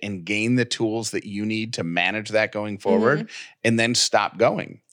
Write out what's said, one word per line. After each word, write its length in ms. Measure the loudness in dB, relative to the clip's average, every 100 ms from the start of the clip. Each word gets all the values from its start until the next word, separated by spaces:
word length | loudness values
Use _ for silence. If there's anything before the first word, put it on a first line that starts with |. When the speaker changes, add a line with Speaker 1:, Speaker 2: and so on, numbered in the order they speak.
Speaker 1:
and 220 | -6 -8
gain 300 | -4 -2 2
the 100 | 2 2
tools 440 | 0 -2 -2 -4
that 140 | -6
you 200 | -6 -6 -4
need 260 | -2 -4
to 80 | -4
manage 460 | -4 0 0 -2 -2
that 220 | 0 0
going 260 | -2 -6 -4
forward 420 | 2 4 4 2
Speaker 2:
Mm-hmm. 60 | -2 -12 -18 _
Speaker 1:
and 160 | 0 2
then 140 | 2
stop 420 | 2 2 2 2 2
going. 460 | 2 2 -4 -12 _